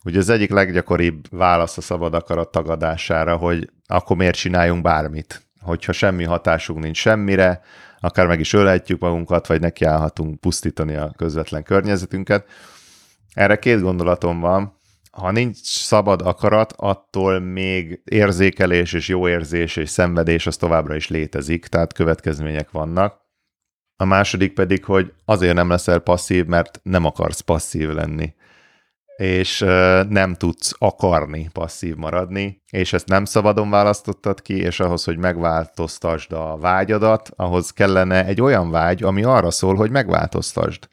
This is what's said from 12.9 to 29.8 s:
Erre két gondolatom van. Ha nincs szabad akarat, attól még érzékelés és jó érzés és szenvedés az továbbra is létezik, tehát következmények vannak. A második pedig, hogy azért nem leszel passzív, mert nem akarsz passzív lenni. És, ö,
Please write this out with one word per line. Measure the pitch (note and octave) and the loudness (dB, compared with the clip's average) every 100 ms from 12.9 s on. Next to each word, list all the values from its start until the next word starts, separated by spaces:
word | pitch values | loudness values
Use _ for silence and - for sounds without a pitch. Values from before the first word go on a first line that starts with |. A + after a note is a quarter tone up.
| _ _ _ _ | _ _ _ _
Erre | - G2+ G#2 | 0 2 2
két | B2+ A#2 | 2 2
gondolatom | F#2 F2+ E2+ F2 F2 E2+ | 2 0 0 0 0 -2
van. | E2+ F#2+ G2+ - _ _ _ | 0 0 -2 -10 _ _ _
Ha | - F#2 | -8 -2
nincs | G#2+ B2 - | 0 -2 -4
szabad | - - - G#2+ G2+ F#2 | -8 -8 0 2 4 2
akarat, | F2+ F2 G#2 G#2+ A2 - | 0 0 2 4 2 -2
attól | G2+ G2 _ G2 F#2+ F#2 | -4 -4 _ -2 0 0
még | F#2 F#2 F#2+ F#2 E2 F2 | -4 -4 -2 -2 -4 -10
érzékelés | - G#2+ G2+ F2+ F#2+ - F#2 F2 F2 | -2 2 2 4 2 2 2 2 0
és | F2 D2+ | -2 -2
jó | F2+ F2+ | 0 0
érzés | F2 D#2 E2+ E2 - | 0 -2 -4 -2 -4
és | D#2 | -4
szenvedés | - F2 E2+ E2 E2+ E2+ | 0 0 2 2 0 0
az | E2 | -4
továbbra | E2+ E2 D2+ D2+ | 0 0 0 -6
is | - | -6
létezik, | D#2+ D2+ - C#2 E2 - | -6 -6 -6 -4 -6 -2
tehát | E2+ E2+ | -2 -2
következmények | - E2 D#2+ - D2+ D#2 D2+ D2+ | 0 0 0 -4 -6 -6 -6 -8
vannak. | - D#2 E2+ G2+ - _ _ _ _ _ _ _ - | -8 -4 -2 -2 -4 _ _ _ _ _ _ _ -4
A | F#2+ | 2
második | F#2+ G2+ F#2+ G2 | 2 2 0 0
pedig, | - F#2 F#2+ - | 0 0 0 2
hogy | F#2+ F2+ - - | 0 0 -4 -2
azért | G#2+ F2+ | 2 4
nem | F2 F2 | 4 2
leszel | F2 - F2 | 2 2 2
passzív, | - F2 - F2+ E2 | 2 0 2 0 2
mert | E2+ E2+ - | 0 0 -6
nem | - F#2 D#2+ | -2 0 0
akarsz | - D#2+ D#2+ | 0 -4 -4
passzív | - E2 - D#2+ D#2 | -2 -2 -2 -4 -4
lenni. | D#2 D#2 D#2 D#2 - _ _ _ _ _ _ _ - | -4 -6 -6 -8 -10 _ _ _ _ _ _ _ -6
És, | F#2+ F#2 F#2 - | -2 0 -2 0
ö, | G2 F2+ | 2 4